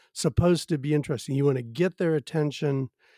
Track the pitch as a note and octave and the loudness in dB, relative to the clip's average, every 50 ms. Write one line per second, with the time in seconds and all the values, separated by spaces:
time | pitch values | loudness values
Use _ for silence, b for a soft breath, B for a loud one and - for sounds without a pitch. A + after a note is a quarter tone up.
0 | b b b - - E3 - - E3+ F3+ F3+ D#3 - - E3+ D3 B2+ D3 D3+ D3+ | b b b -2 -2 -2 2 4 4 4 4 2 0 -2 -4 -4 -2 0 0 0
1 | C#3 - D3 A2 - - C3+ C#3 C#3 C#3+ C3+ B2+ A#2+ A#2 A2+ A#2+ F3 F#3 - - | 0 0 -4 -6 -4 -4 -2 2 2 2 2 0 -2 -6 -2 -2 -2 0 0 0
2 | F#3 E3 D#3+ D3+ C3 - - D#3+ D3+ D3 C3 - E3 D3 C#3 C3+ C3+ B2 _ b | -2 0 0 0 -2 -4 -2 -2 -2 -2 -2 -2 -2 -2 0 -2 -2 -4 _ b
3 | b b b | b b b